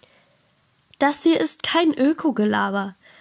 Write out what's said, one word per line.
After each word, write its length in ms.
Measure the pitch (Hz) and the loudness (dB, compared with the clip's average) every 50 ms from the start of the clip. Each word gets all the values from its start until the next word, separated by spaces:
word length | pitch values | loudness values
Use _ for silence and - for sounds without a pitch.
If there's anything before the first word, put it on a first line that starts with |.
| - _ _ _ _ _ _ _ _ _ _ _ _ _ _ _ _ _ - | -20 _ _ _ _ _ _ _ _ _ _ _ _ _ _ _ _ _ -6
Das 260 | _ 269 285 294 294 - | _ -2 0 0 2 2
hier 160 | 330 320 - | 2 2 4
ist 220 | - - - - | 2 2 2 2
kein 320 | - - - 330 349 320 285 | -2 -2 0 0 0 0 0
Ökogelaber. 1000 | - 262 294 320 - - 302 226 214 208 214 208 208 202 202 196 202 196 196 190 _ _ - - - | 0 0 0 0 0 -2 -2 -2 0 -2 -2 -2 -2 -2 -4 -4 -6 -6 -8 -12 _ _ -20 -20 -20